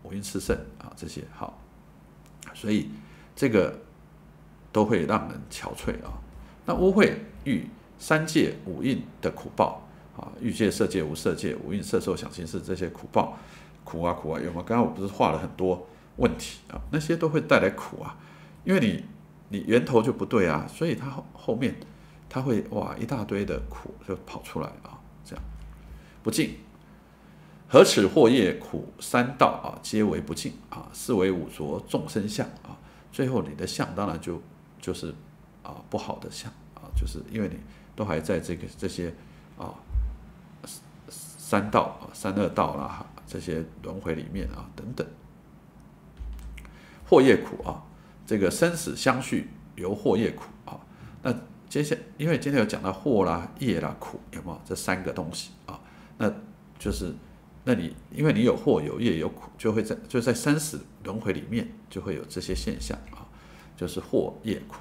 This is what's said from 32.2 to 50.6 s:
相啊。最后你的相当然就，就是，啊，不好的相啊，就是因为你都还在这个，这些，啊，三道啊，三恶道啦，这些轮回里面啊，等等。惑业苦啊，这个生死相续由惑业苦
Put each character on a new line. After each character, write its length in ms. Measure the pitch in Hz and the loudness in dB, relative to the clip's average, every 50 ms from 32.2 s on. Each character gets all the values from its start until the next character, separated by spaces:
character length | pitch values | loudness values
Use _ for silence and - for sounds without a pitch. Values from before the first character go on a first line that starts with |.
| 98 104 | -2 -2
相 200 | - - 104 - - - - | -2 -4 -4 -6 -6 -16 -16
啊。 120 | - - - - - - - - - | -16 -16 -16 -18 -20 -20 -20 -20 -16
最 160 | - - 139 127 | -4 -2 0 2
后 160 | 127 113 85 | 2 0 -2
你 100 | 71 73 | -2 -6
的 140 | 73 85 - | -8 -6 -6
相 200 | - - 139 - 82 | -4 -4 -4 -4 -2
当 120 | 87 104 95 | -4 -2 -2
然 120 | 80 85 | -2 -4
就， 220 | - - 87 82 - - - - - - - - | -4 -6 -8 -8 -8 -14 -20 -20 -20 -20 -20 -10
就 100 | - - | -6 -6
是， 220 | 90 - - 82 76 - - - - - - - - - | -6 -6 -6 -10 -10 -10 -16 -20 -20 -20 -20 -20 -20 -20
啊， 140 | - - - - - - | -18 -16 -16 -16 -14 -6
不 120 | - 107 | -6 -6
好 180 | - - - - | -4 -4 -8 -8
的 140 | - - | -8 -12
相 200 | - - - 113 - - - - - | -12 -12 -12 -14 -16 -18 -20 -20 -20
啊， 160 | - - - - - | -18 -16 -4 -2 -2
就 60 | - | -2
是 140 | - - 82 - - | -2 -4 -8 -10 -8
因 120 | - 110 104 | -4 -4 -4
为 40 | 90 | -4
你 120 | 80 - - - - - - - - | -4 -8 -12 -16 -20 -20 -20 -20 -6
都 80 | - 107 | -6 -2
还 160 | 101 80 80 | 0 0 0
在 200 | 80 - 101 85 | 2 0 0 0
这 160 | 76 - 90 | 0 -2 -6
个， 100 | 82 - 92 - | -6 -6 -12 -10
这 120 | - - 95 | -6 -6 -6
些， 260 | - - 87 85 - - - - - - - - - | -4 -4 -6 -6 -6 -10 -16 -20 -20 -20 -20 -20 -16
啊， 200 | - - - - - - - - - - - - - - - - - - - - - - - - - - - - - - - | -12 -12 -12 -12 -14 -14 -2 0 0 0 0 -4 -8 -16 -20 -20 -20 -20 -20 -20 -20 -16 -16 -16 -16 -18 -20 -20 -20 -20 -18
三 600 | - - - - - - - - - 101 98 107 | -16 -16 -16 -16 -16 -16 -6 0 0 0 0 4
道 260 | - 113 - - - - | 4 2 2 2 -4 -10
啊， 80 | - - | -16 -16
三 220 | - - - 98 95 | -16 -6 -4 -2 0
恶 160 | 101 101 85 | 2 2 2
道 260 | - - 92 78 73 | 2 2 0 2 0
啦， 300 | 69 69 64 - - - - - - - - | -4 -6 -6 -8 -10 -12 -14 -16 -20 -18 -10
这 120 | - 98 | -10 -8
些 240 | 87 87 82 80 82 82 - - - | -6 -4 -4 -4 -4 -6 -10 -14 -12
轮 160 | - 87 98 | -10 -10 -8
回 140 | - 92 80 | -4 -4 -4
里 100 | 80 - - 82 | -4 -4 -8 -6
面 140 | 98 - - | -6 -6 -6
啊， 160 | - - - - - | -8 -10 -12 -14 -14
等 160 | - - 107 127 | -12 -12 -10 -6
等。 120 | - 165 - - - - - - - - - - - - - - - - - - - - - - - - - - - - - - - - - - - - - - - - - | -6 -6 -6 -8 -18 -20 -20 -20 -20 -20 -20 -20 -20 -20 -20 -20 -20 -20 -20 -20 -20 -20 -20 -14 -12 -10 -10 -10 -10 -12 -14 -14 -14 -16 -18 -20 -20 -20 -20 -20 -20 4 8
惑 140 | - 151 | 8 10
业 160 | 131 135 110 85 | 10 10 8 8
苦 260 | - - - - - | 6 -2 -8 -6 -6
啊， 200 | 87 - - - - - - - - - - - | -6 -8 -8 -10 -18 -20 -20 -20 -20 -20 -20 -4
这 140 | - 113 107 | 0 2 4
个 100 | 95 87 | 4 2
生 260 | - - 170 170 170 | 4 4 2 2 2
死 200 | 160 - - - | 0 -4 -6 -6
相 260 | - - 135 123 127 | 0 2 2 2 2
续 280 | - - - 95 - - - - - - - | 0 -2 -2 -4 -4 -4 -14 -18 -20 -18 -10
由 200 | - 90 92 104 | -6 -4 -2 -2
惑 220 | 104 - 135 101 101 | 0 2 2 4 4
业 140 | 113 87 | 4 2
苦 140 | - - - - - - | 0 -4 -12 -16 -18 -16